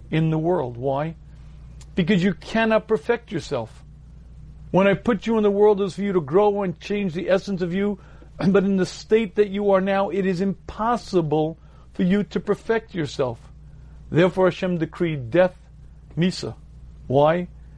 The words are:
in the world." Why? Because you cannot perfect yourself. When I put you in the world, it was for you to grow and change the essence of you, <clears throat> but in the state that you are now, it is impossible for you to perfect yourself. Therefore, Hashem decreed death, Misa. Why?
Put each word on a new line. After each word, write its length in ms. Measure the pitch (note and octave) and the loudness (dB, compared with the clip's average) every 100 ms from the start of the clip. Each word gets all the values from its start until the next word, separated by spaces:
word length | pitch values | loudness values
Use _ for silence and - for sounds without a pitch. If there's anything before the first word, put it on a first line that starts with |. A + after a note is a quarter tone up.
| - | -4
in 200 | D#3+ D#3+ | 0 0
the 80 | D#3 | 0
world." 380 | D#3+ F3+ B2+ A#2+ | 0 0 -2 -6
Why? 400 | C3+ C3+ D#3 D#3+ - - - - - - - | -4 -4 -4 -8 -18 -20 -20 -20 -20 -20 -10
Because 280 | - E3 G3+ | -2 2 2
you 120 | F#3+ | 2
cannot 520 | F3 - A3 A3+ A3 G#3+ | -2 -4 0 2 2 2
perfect 460 | A3 - A#3 - | -2 0 -4 -4
yourself. 520 | G#3 - C3 A2+ - - - - - - - - - - | -10 -6 -6 -8 -14 -20 -20 -20 -20 -20 -20 -20 -20 -2
When 160 | F3 G3 | 2 4
I 80 | |
put 320 | G3 - G#3+ - | 2 0 -2 0
you 100 | A3+ | 2
in 60 | |
the 80 | G#3 | 2
world, 300 | G3 G#3 G3+ | 4 4 4
it 40 | |
was 100 | G3 | 0
for 80 | C#3+ | -4
you 100 | G3+ | -2
to 60 | F#3 | -2
grow 420 | C#3 E3+ G#3 G3+ | 2 2 4 2
and 160 | G3 D#3+ | -4 -6
change 340 | - G#3 G3 | -4 -4 -2
the 140 | D#3+ - | -4 0
essence 340 | F#3+ G3 F#3+ | 0 0 -4
of 120 | F3 | -4
you, 240 | F3+ G3+ G3+ - - | -2 -2 -4 -10 -20
<clears throat> 260 | - - F#3 | -18 -2 2
but 160 | G3 | 4
in 120 | F#3+ F#3+ | 2 0
the 100 | F3+ | -2
state 480 | - - A3 A3+ - | -6 0 0 2 0
that 120 | G#3 | 0
you 240 | F#3+ G#3 | 0 2
are 80 | F#3+ | 2
now, 300 | F#3+ G3 G3+ | 2 0 0
it 140 | F#3 | -2
is 160 | F#3+ F3 | -2 0
impossible 1160 | G3 F#3 - - A3 A#3+ - F#3 D#3 D3+ D#3 D#3+ - - - | -2 -4 -10 -6 -2 -2 -2 -2 0 0 -2 -4 -18 -20 -14
for 120 | - | -2
you 180 | F#3 G3+ | 0 2
to 160 | G3+ G3+ | 0 -4
perfect 540 | - G3 - A3+ A3+ | -2 -4 0 -2 -2
yourself. 440 | F#3 D3 - B2+ A#2 - - - - - - - | -6 -6 -2 -4 -4 -16 -20 -20 -20 -20 -20 -4
Therefore, 360 | C#3+ F3+ F#3 F#3 | 2 2 2 0
Hashem 320 | D#3+ F#3 F3 | 0 -4 -2
decreed 520 | D#3+ - E3+ D3+ A#2+ | -4 -4 -4 -4 0
death, 280 | D#3+ F3+ - - - - - - - | 2 2 0 -20 -20 -20 -20 -10 0
Misa. 380 | F3+ - - - - - - - - | 0 0 -8 -12 -18 -20 -20 -16 -2
Why? 420 | C3 D3 E3+ F3 - - | 2 4 2 -2 -12 -20